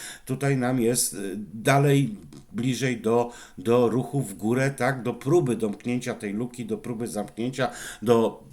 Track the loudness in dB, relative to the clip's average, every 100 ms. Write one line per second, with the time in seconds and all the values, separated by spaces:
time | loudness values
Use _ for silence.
0 | -16 -14 -8 -2 0 2 2 2 2 2
1 | -2 -4 -8 -8 -10 -4 2 4 6 4
2 | 2 -4 -14 -20 -12 -4 -2 0 -2 -2
3 | 2 2 2 -4 -18 -8 2 4 4 2
4 | 0 -2 -4 -4 0 2 0 0 -2 0
5 | -4 -4 2 2 4 0 -2 -4 -4 -4
6 | -4 -6 -4 -4 -6 -6 -6 -6 -6 -6
7 | -6 -6 -8 -4 -6 -2 -4 -4 -14 -6
8 | 4 4 4 -2 -16